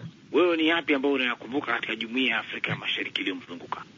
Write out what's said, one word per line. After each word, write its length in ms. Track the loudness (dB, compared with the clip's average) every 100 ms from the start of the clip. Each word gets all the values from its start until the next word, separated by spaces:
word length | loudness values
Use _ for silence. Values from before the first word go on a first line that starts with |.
| -12 -16 0
wewe 260 | 4 6 6
ni 100 | 4
yapi 260 | 4 2
ambayo 200 | 2 2 2
unayakumbuka 580 | 0 -2 -4 -4 0
katika 220 | -2 -2 -4
Jumuiya 340 | -4 0 2
ya 80 | 0
Afrika 320 | -2 -6 -4
ya 60 | -4
Mashariki 440 | -2 -4 -4 -4
iliyomzunguka? 640 | -4 -6 -8 -14 -10 -10 -10